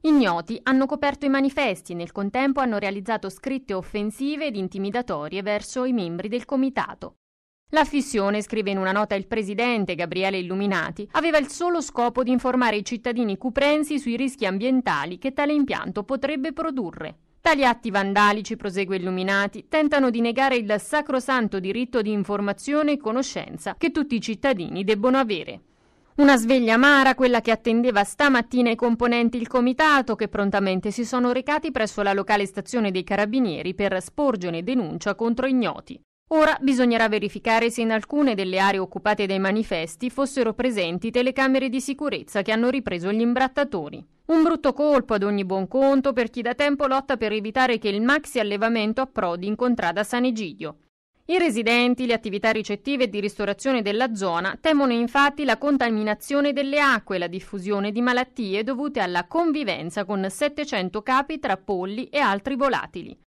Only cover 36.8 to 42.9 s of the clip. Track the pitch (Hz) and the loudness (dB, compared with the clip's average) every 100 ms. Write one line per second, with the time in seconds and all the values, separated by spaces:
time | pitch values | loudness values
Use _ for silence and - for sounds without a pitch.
36.8 | 247 233 220 208 202 202 233 226 233 233 | 4 4 2 2 -2 -4 0 2 2 0
37.8 | 226 220 208 294 285 208 185 185 196 196 | 0 0 -2 0 2 2 -2 2 2 2
38.8 | 185 196 208 208 196 190 190 208 226 170 | -2 -4 -2 0 0 0 2 0 0 -4
39.8 | 160 - 247 - 269 269 226 214 254 214 | -6 -6 -8 -2 -2 0 -2 0 -2 0
40.8 | 175 175 226 240 247 262 269 262 262 254 | -2 -2 -2 0 0 2 2 2 2 -4
41.8 | 254 269 294 196 - 208 196 220 240 269 | -4 -6 -4 -6 -4 -4 0 2 2 0
42.8 | 220 | -2